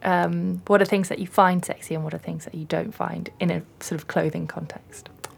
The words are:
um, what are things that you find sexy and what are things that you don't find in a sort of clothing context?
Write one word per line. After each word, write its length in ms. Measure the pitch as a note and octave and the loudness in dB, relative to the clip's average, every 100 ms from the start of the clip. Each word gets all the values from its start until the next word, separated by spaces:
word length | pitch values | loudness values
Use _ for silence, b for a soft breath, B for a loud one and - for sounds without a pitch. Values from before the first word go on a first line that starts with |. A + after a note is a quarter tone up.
um, 600 | - F3+ F3 E3+ F3+ F3+ - | 0 2 2 0 -2 -2 4
what 140 | G3+ | 4
are 40 | F#3+ | 6
things 220 | G3+ F#3 | 2 0
that 80 | - | -2
you 80 | F#3 | 0
find 360 | - F#3 F3+ | 6 6 6
sexy 300 | - - - | 0 -8 -6
and 80 | D#3+ | -4
what 120 | D#3 | -4
are 40 | E3 | -6
things 260 | - E3 | -6 -8
that 100 | - | -8
you 100 | E3 | -10
don't 280 | D#3 E3 A3 | -4 -2 -2
find 360 | - - E3+ F3 - | -4 -4 -4 -8 -2
in 120 | F3+ | 0
a 120 | E3 - - | 0 -6 -12
sort 200 | - D#3+ | -8 -8
of 80 | - | -2
clothing 380 | F3+ D#3 F3 D#3 | 0 0 -2 -6
context? 640 | - D#3 - - - - - - | -8 -10 -12 -16 -20 -20 -18 -16